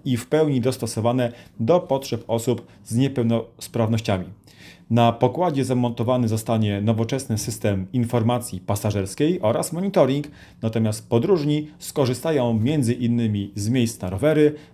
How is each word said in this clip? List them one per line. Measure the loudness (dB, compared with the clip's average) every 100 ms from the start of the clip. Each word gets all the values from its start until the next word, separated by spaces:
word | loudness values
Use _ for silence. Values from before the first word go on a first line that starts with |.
| -4
i | -4
w | 0
pełni | 0 2 2
dostosowane | 0 -2 -4 -2 0 2 -2 -4 -14 -4
do | 2 2
potrzeb | 2 -2 -2 -8 -4
osób | -2 0 -2 -4 -20
z | -4 0
niepełnosprawnościami. | 0 0 0 0 -4 -14 -6 -2 0 0 0 -2 -4 -14 -20 -20 -20 -14 0
Na | 4 4
pokładzie | 4 0 2 0 0 0
zamontowany | 0 0 -2 0 0 0
zostanie | -2 0 0 2 0
nowoczesny | 0 0 0 -4 -2 -4
system | -4 -4 -2 -2 -2
informacji | -2 0 0 2 0 -4 -8
pasażerskiej | -4 -2 -2 -2 -4 -2 0 0
oraz | 0 0 -2
monitoring, | -4 0 2 2 2 -6 -14 -20 -6
natomiast | -4 0 0 -2 0
podróżni | 2 4 2 2 -2 -4 -12
skorzystają | -6 0 0 0 0 0 2
między | 0 0 2 0
innymi | 0 0 0 0 -2 -4 -6
z | -2
miejsc | 0 0 -2
na | -6
rowery | 0 2 4 4 2 -16